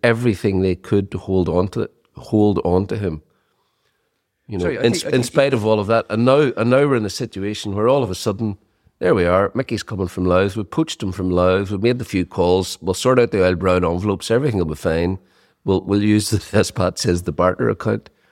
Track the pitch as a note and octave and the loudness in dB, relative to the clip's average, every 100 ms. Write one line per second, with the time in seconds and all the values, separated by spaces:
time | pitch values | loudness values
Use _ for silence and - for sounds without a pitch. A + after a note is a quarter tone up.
0 | A#2+ A#2 B2 G2 G#2+ F#2+ F#2+ F2+ - G2+ | 0 2 0 0 0 0 0 -2 0 -2
1 | G2 F#2 - F#2+ F2 F2 G2 A#2 - - | 0 -8 -2 0 2 0 0 -2 -8 -10
2 | _ - - A2 G#2 G2 - F2+ G2 G#2 | _ -20 -2 2 4 2 2 0 0 -4
3 | G2 D#2 - _ _ _ _ _ _ _ | -6 -8 -14 _ _ _ _ _ _ _
4 | _ _ _ _ - G2+ F2+ B2+ A#2+ F3 | _ _ _ _ -10 -4 -2 0 0 0
5 | - C3 B2 D3 C#3 B2+ G#2+ A2 G2+ A2+ | 0 -2 0 2 2 2 2 0 2 0
6 | - G#2+ A#2+ C#3 D3 - A#2 B2+ C#3+ B2+ | 0 0 4 4 4 0 2 2 2 0
7 | G#2 - A#2+ F#2+ G2 G#2 G#2+ G2+ A2+ C#3 | -2 -6 -8 -6 -6 -6 -6 -2 2 2
8 | A2+ F#2 - G2+ A2 G2 _ _ _ _ | 0 -4 -4 -2 -4 -6 _ _ _ _
9 | F3+ G#2 F2 F#2 G2+ - C3+ A2 - G2+ | 0 2 4 2 2 -2 -6 -6 -6 -6
10 | F#2 - F2+ F2+ G2 G2+ G2 - D#3+ - | -6 -2 2 2 2 -2 -6 -4 -4 -4
11 | G2 F#2 F#2 F2+ F2+ F#2+ G2 G2+ A2+ B2 | -8 -6 -2 2 2 2 0 -2 0 -2
12 | A2 F#2+ E2+ - F2 F#2 F#2 - F2 F2+ | -2 -4 -4 0 2 2 0 -6 -6 -2
13 | B2 B2+ A#2 G#2 F#2 F2+ F#2 F2+ F2 F2 | 2 2 2 2 2 2 0 0 0 -2
14 | G#2 G2 - A#2 C#3+ G#2 E2 D2+ F2+ D#2+ | -2 -4 0 0 0 -2 -2 -4 -2 0
15 | F2 F#2 - _ _ _ - F#2+ F#2 G2+ | -2 -4 -10 _ _ _ -2 -2 0 0
16 | G#2 G#2+ G#2 G2+ - G#2 F#2+ - F#2 - | 2 2 2 -2 0 0 0 0 -2 -2
17 | - F2 F2+ D#2 F2+ - A#2+ G#2 A2+ A2 | -2 0 -2 0 0 2 -2 -2 -2 -4
18 | - _ _ | -6 _ _